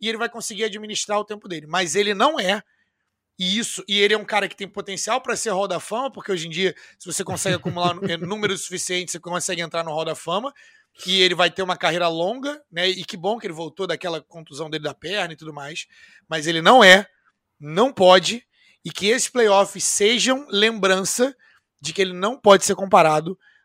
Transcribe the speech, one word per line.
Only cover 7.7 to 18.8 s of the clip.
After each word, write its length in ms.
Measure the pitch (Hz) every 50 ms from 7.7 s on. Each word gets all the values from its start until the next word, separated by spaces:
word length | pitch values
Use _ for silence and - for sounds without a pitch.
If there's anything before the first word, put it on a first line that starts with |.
| 175 175 175 175 175
<laughs> 80 | 175 196 180
é, 80 | 165 165
números 440 | 170 170 208 214 208 202 196 170
suficientes, 500 | - - 180 170 - - 180 180 180 156
você 80 | - 165
consegue 420 | - 175 175 175 - - 185 170
entrar 200 | 170 165 - 165
no 100 | 165 165
Hall 120 | 151 156 160
da 100 | 160 151
Fama, 380 | - - 165 170 202 240 277 - _ - _ _ _ _ _ _ - -
e 140 | 180 185 190
ele 140 | 185 180 175
vai 160 | 165 180 175
ter 120 | 170 -
uma 140 | 190 180 180
carreira 320 | - - 165 160 175 175 170
longa, 540 | 165 165 170 190 233 269 262 285 294 294 _ _
né? 180 | 170 165 180 190
E 160 | 185 185 170
que 120 | - -
bom 220 | 180 160 196 226 233
que 80 | 220
ele 80 | 190 160
voltou 320 | 160 165 156 - - 190
daquela 340 | 175 160 139 - 175 165 156
contusão 480 | - _ - 170 160 - 143 135 160 151
dele 160 | 156 156 151
da 100 | 147 135
perna 380 | _ - 160 196 208 180 165
e 40 | 160
tudo 160 | - 160 156
mais, 340 | 147 147 139 143 165 - - _ _ - - - _ _ _ -
mas 180 | 160 160 147
ele 140 | 165 165 165
não 220 | 165 190 247 262 214
é, 220 | 185 185 190 208 - _ _ _ _ _ _ _ _ _ -
não 340 | 147 147 156 180 233 277
pode, 540 | 226 196 190 180 185 190 165 156 214 240 _ _ _ _ _ _ _ _